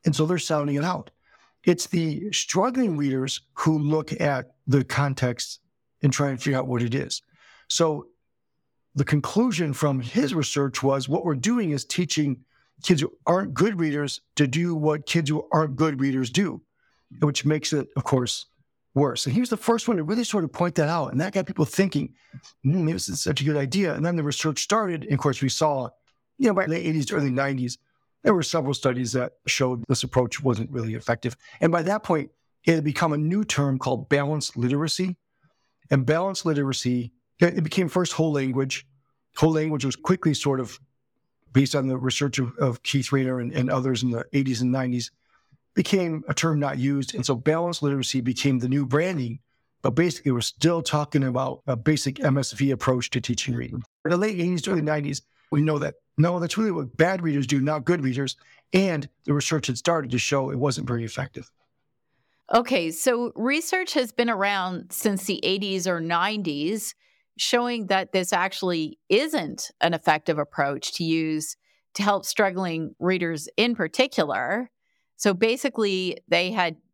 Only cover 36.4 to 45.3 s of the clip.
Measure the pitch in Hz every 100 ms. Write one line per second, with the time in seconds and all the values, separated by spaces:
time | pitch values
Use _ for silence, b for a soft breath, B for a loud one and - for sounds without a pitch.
36.4 | 170 147 135 143 127 123 117 _ _ _
37.4 | 175 180 156 190 175 185 175 - 160 147
38.4 | 135 131 135 - - _ _ _ _ -
39.4 | 156 156 156 147 131 - - 185 165 139
40.4 | 143 131 120 - _ _ _ _ _ _
41.4 | _ 131 135 143 131 127 127 - 143 131
42.4 | 123 - 135 117 - 139 - 139 131 127
43.4 | 120 147 127 131 131 120 127 117 - 143
44.4 | 135 117 123 131 127 123 120 _ _